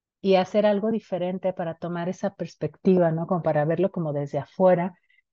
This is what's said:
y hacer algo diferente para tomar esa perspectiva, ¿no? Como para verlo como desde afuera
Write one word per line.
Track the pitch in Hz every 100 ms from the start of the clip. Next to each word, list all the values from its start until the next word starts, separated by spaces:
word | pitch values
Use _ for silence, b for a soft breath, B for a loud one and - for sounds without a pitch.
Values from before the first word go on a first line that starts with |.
| _ _
y | 196 185
hacer | 185 208 208
algo | 202 214
diferente | 220 - 180 180 185 190
para | 185 165 165
tomar | 170 175 170
esa | 185 196 -
perspectiva, | 170 - 151 - 196 180 170
¿no? | 160 165
Como | 175
para | 160 151
verlo | 147 165 190
como | 185 156
desde | 143 143 143
afuera | 131 - 185 175 180 - b b _